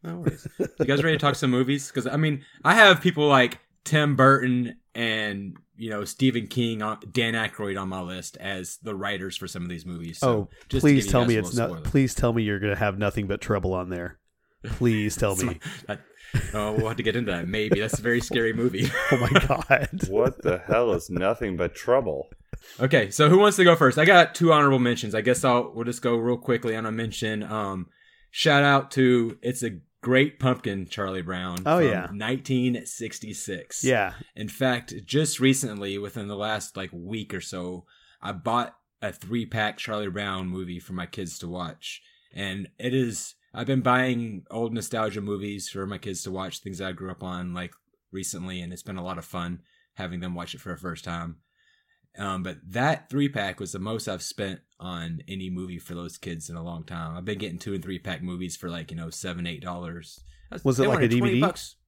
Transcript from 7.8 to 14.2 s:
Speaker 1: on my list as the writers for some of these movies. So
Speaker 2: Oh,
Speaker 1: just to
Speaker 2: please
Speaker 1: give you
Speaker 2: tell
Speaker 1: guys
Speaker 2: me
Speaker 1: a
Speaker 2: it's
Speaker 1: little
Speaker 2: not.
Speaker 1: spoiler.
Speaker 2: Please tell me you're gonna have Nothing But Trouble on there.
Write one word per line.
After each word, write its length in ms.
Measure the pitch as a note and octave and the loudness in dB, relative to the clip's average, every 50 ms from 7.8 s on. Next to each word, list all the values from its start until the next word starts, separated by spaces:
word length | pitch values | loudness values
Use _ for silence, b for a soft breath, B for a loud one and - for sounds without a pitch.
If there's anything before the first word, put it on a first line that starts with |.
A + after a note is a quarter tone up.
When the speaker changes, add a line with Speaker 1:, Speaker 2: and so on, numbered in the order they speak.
Speaker 1:
on 80 | F#2+ F#2 | -4 -6
my 120 | F#2 F#2 | -6 -6
list 360 | F2+ F2 F#2 F#2 E2+ - - - | -8 -8 -8 -10 -10 -12 -14 -12
as 400 | - G2 G2 F#2 F#2 - - - | -8 -8 -8 -8 -8 -10 -12 -12
the 160 | - A2 G#2 | -10 -8 -8
writers 400 | F#2+ G2 G2+ G#2 F#2+ F#2 F#2+ F2 | -6 -4 -6 -6 -6 -6 -8 -8
for 100 | - F#2+ | -8 -10
some 160 | F2+ - F#2 F2 | -10 -8 -8 -8
of 60 | F2 | -6
these 180 | F2 E2+ D#2+ | -8 -8 -10
movies. 320 | F#2 F2 E2+ E2+ E2 D#2+ - | -10 -10 -10 -10 -10 -6 -2
So 100 | - C3 | 0 2
Speaker 2:
Oh, 200 | A#2+ G#2+ G2+ - b b b b | 2 0 -2 -6 b b b b
Speaker 1:
just 20 | |
to 100 | - C3 | -2 4
Speaker 2:
please 240 | C3 D3+ C#3+ C3+ G#2 | 6 6 6 6 4
Speaker 1:
give 20 | |
you 40 | - - | 4 4
Speaker 2:
tell 80 | B2+ A#2+ | 4 4
Speaker 1:
guys 60 | A#2+ | 4
Speaker 2:
me 80 | A#2 | 4
Speaker 1:
a 20 | G#2+ | 2
Speaker 2:
it's 160 | G2 - B2 | 2 0 0
Speaker 1:
little 140 | A#2+ A#2 - | 0 0 0
Speaker 2:
not. 60 | F3 - | -4 -4
Speaker 1:
spoiler. 120 | D#3 - | -6 0
Speaker 2:
Please 240 | - C#3 C3+ B2 - | 2 4 2 2 2
tell 180 | - - A#2+ A#2 | 0 0 2 2
me 100 | A#2 A2+ | 2 0
you're 160 | G#2 G#2 G2 | 0 -2 -2
gonna 160 | G2+ G#2 G2+ | -2 -2 0
have 220 | - A2 G#2 F#2+ G2 | 0 0 0 0 0
Nothing 300 | G#2 G2+ - G#2 G2+ F#2 | -2 0 0 -2 -2 -2
But 120 | G2 - | -4 -4
Trouble 320 | - - G#2+ G2 F#2 F#2+ F#2 | -2 -2 -2 0 0 -2 -2
on 160 | F#2 F2+ F2+ | -2 -4 -6
there. 300 | F2+ F2 F2 F2 - _ | -6 -8 -8 -10 -12 _